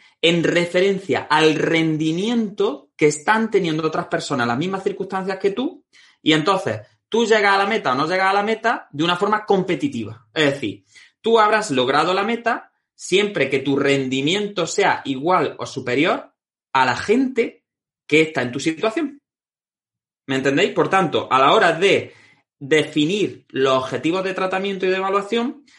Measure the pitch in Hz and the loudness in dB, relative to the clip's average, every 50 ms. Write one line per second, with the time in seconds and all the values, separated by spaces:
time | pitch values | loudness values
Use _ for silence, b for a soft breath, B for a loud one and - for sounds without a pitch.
0 | B B B B - 170 175 170 156 156 160 175 170 170 - 180 190 202 196 185 | B B B B 2 2 2 4 2 2 2 2 0 2 0 2 2 2 0 -2
1 | - - 123 107 - - 147 156 156 156 147 160 156 156 165 165 165 160 156 147 | -2 -2 -2 -2 0 0 2 4 4 4 4 2 0 0 0 2 2 0 0 0
2 | 160 156 160 175 202 233 240 233 220 190 - - 196 226 294 - - _ _ - | -2 -2 -2 -2 -2 -2 0 -2 -2 -4 -2 -2 -2 -2 -2 -6 -12 _ _ 2
3 | 226 226 151 - - 214 214 220 226 220 - 190 175 165 156 156 160 156 160 175 | 2 2 2 2 0 0 2 2 0 0 0 0 0 0 -2 -2 -2 -2 -2 -4
4 | 170 - 175 160 - - 147 127 120 120 120 135 170 190 196 190 190 202 190 - | -4 -4 -4 -4 -4 -4 -2 -2 0 -2 0 -2 -2 -4 -4 -4 -4 -6 -4 -4
5 | 180 190 196 190 180 196 190 190 - 190 196 240 262 330 - - _ _ b b | -8 -8 -6 -6 -6 -6 -6 -2 -2 -2 -2 -2 -4 -6 -8 -10 _ _ b b
6 | b b b b - 147 156 156 - 202 190 185 - 123 104 - b b b b | b b b b 2 2 2 4 4 2 0 0 -2 -4 -6 -6 b b b b
7 | _ _ - 226 233 208 220 214 202 202 196 196 196 214 226 208 - 139 127 139 | _ _ 0 0 2 4 4 4 4 4 4 2 2 0 -2 -2 0 0 0 0
8 | 151 160 185 190 190 190 196 202 202 220 226 220 - 226 254 - - - - 143 | 0 0 0 0 2 2 2 2 0 0 -4 -2 0 -2 -2 -2 -6 -10 -6 -2
9 | 165 175 180 175 202 208 214 208 208 - 202 190 180 180 180 - 147 139 120 117 | 0 0 0 0 0 0 0 -2 0 0 0 0 2 0 -2 -2 -4 -4 -4 -6
10 | 104 101 110 - _ _ _ 160 151 139 139 - 117 101 90 - b b b b | -8 -8 -12 -16 _ _ _ 0 2 2 0 0 -4 -8 -8 -10 b b b b
11 | b b b b - 220 226 226 214 214 220 214 - - 139 127 123 131 135 147 | b b b b 0 2 4 4 4 4 2 0 0 0 0 0 0 2 2 2
12 | 160 180 185 196 202 226 233 233 - 226 254 339 - _ _ _ _ _ _ _ | 2 2 0 0 0 -2 -4 -2 -2 -2 -4 -4 -6 _ _ _ _ _ _ _
13 | - - 175 196 208 202 - 165 135 131 139 127 131 143 135 135 139 139 139 135 | -6 -2 0 0 0 0 0 -2 0 0 0 -2 0 0 0 2 2 2 2 0
14 | 131 127 131 135 139 156 185 208 208 202 202 180 165 160 - 208 190 156 - - | 0 -2 -2 -2 -2 0 -2 -2 -4 -4 -4 -4 -4 -4 -2 0 0 2 0 0
15 | - 139 135 127 143 175 185 175 143 113 - - 120 - - 131 - 131 123 139 | -4 -6 -6 -4 -2 0 0 0 0 -2 -4 -8 -12 -10 -10 -8 -6 -2 0 0
16 | 156 196 240 285 - - _ _ _ _ _ _ _ _ - 131 127 127 120 - | 2 0 0 -2 -6 -12 _ _ _ _ _ _ _ _ -2 0 2 2 0 -2
17 | - - 220 262 269 254 - 226 254 302 - _ _ _ _ _ _ _ _ _ | 0 0 2 2 2 0 0 -2 -2 -2 -6 _ _ _ _ _ _ _ _ _
18 | _ - 147 160 160 156 - 170 185 123 120 139 - 160 160 156 214 220 220 339 | _ 2 2 2 2 2 0 -4 -4 -4 -6 -4 -4 -4 -2 -2 -2 -2 -2 -2
19 | 311 269 - - _ _ _ _ _ _ _ _ _ _ _ _ _ _ _ _ | -4 -6 -8 -12 _ _ _ _ _ _ _ _ _ _ _ _ _ _ _ _
20 | _ _ _ _ _ - 135 135 135 143 139 151 202 - - 175 147 - 190 190 | _ _ _ _ _ -4 -4 -2 0 0 2 2 0 0 2 0 0 2 2 2
21 | 180 143 - 110 - - 123 131 135 147 185 220 196 170 160 160 190 196 156 - | 0 0 -2 -4 -2 0 2 4 4 4 4 4 4 2 2 2 2 2 2 2
22 | - B B B B B B B B _ _ _ 143 131 156 151 147 - - 156 | 0 B B B B B B B B _ _ _ -2 0 2 2 2 0 0 0
23 | 147 160 202 214 175 131 123 - _ _ - 135 135 135 131 127 - - 135 117 | 0 0 0 -2 -2 -4 -4 -10 _ _ -2 0 2 2 2 0 0 -2 -6 -4
24 | 131 160 175 190 185 190 185 185 190 185 185 190 196 202 196 185 190 185 185 190 | -2 -2 -2 -2 -2 -4 -4 -4 -4 -2 -2 -4 -4 -4 -4 -2 -2 -2 0 -2
25 | 190 196 196 202 196 202 233 233 240 277 - - b b b | -2 -2 -2 -2 -2 -2 -2 -2 -2 -4 -6 -10 b b b